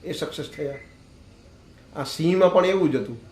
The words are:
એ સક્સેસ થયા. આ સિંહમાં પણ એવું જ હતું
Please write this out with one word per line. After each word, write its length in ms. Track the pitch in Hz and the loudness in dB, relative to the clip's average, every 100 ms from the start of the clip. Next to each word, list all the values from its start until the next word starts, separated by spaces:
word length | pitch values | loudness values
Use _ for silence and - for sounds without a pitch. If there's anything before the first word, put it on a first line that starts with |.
એ 100 | - | -10
સક્સેસ 360 | 151 151 - 143 | -8 -8 -8 -12
થયા. 300 | - 143 139 - - - - - - - - - - - - | -8 -8 -8 -16 -20 -20 -20 -20 -20 -20 -20 -20 -20 -18 -10
આ 80 | |
સિંહમાં 480 | 135 - 160 185 185 | -8 -2 2 4 6
પણ 120 | 185 180 | 6 4
એવું 260 | 190 170 | 2 2
જ 40 | 131 | 0
હતું 240 | 107 117 - | -4 -12 -16